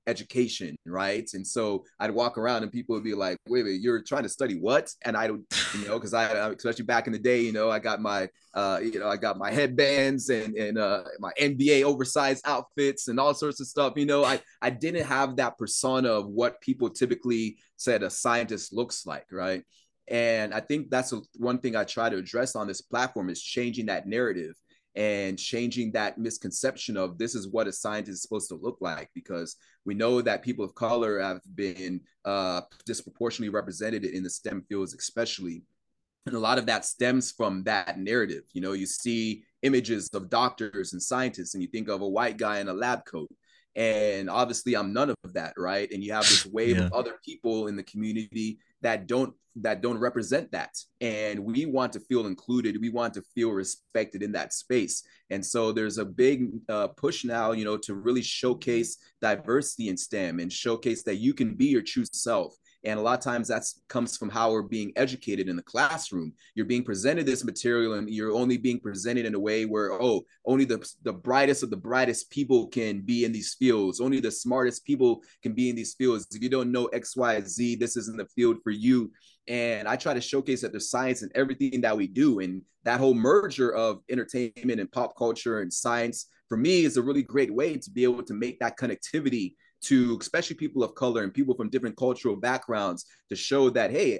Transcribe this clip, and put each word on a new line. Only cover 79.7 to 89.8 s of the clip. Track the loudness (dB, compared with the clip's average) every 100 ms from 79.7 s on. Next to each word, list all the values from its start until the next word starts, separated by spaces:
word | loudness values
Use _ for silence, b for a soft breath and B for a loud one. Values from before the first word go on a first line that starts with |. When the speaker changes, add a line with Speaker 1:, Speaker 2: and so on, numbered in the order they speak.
| 0 0
Speaker 1:
I | -2
try | 0
to | -2
showcase | 0 0 0 -2
that | -2
there's | -6 -4
science | 0 0 -2
in | -2
everything | 0 0 0 0 2
that | 2 2
we | 0
do. | 4 4 4
And | 0 -6 -10 _
that | 0 4
whole | 6
merger | 6 8 6 4 2 2
of | 2 0 -2 -4
entertainment | -4 -2 -2 -4 -2 -2 0
and | -2
pop | -2 -2 0
culture | 0 0 0 -2
and | -2
science, | -2 0 2 0 -4 -10 _ _
for | 0
me, | 4 6
is | 6 4
a |
really | 2 2
great | 2 2 2
way | 2 0 -2
to | -6
be | 2
able | 2 2
to | -2
make | -4 -4 -2
that | -4 -2
connectivity | -4 -4 -4 0 4 4 2 -6 _ _